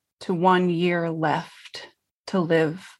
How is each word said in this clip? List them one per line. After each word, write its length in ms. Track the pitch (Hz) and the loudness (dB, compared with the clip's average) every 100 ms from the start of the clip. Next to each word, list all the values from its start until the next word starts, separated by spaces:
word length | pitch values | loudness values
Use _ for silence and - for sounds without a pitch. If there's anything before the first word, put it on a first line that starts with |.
| _ - | _ -12
to 120 | - | -6
one 360 | 175 185 180 180 | 0 4 4 2
year 400 | 165 180 175 165 | 0 0 0 -2
left 800 | 160 156 147 - - - - - _ _ _ - | -2 -2 -2 -4 -16 -18 -18 -18 _ _ _ -6
to 120 | 190 | -2
live," 440 | 165 165 160 180 - | 0 2 0 -2 -14